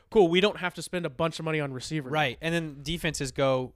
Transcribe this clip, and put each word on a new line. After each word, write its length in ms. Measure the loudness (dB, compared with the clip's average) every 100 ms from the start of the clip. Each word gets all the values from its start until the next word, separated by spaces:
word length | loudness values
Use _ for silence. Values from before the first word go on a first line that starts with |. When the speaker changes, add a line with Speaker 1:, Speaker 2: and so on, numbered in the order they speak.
| 0
Speaker 1:
"Cool, 180 | 4 6
we 120 | 6
don't 180 | 4 2
have 160 | -6 -6
to 60 |
spend 240 | -6 -4 -4
a 40 |
bunch 300 | -2 -2 -2
of 60 | -4
money 140 | -2
on 140 | -2
receiver." 360 | -6 -6 -6 -2
Speaker 2:
Right. 280 | 0 0 0
And 120 | -2
then 260 | -2 -2 -8
defenses 480 | -8 -4 -4 -4 -4
go, 420 | 0 2 2 -2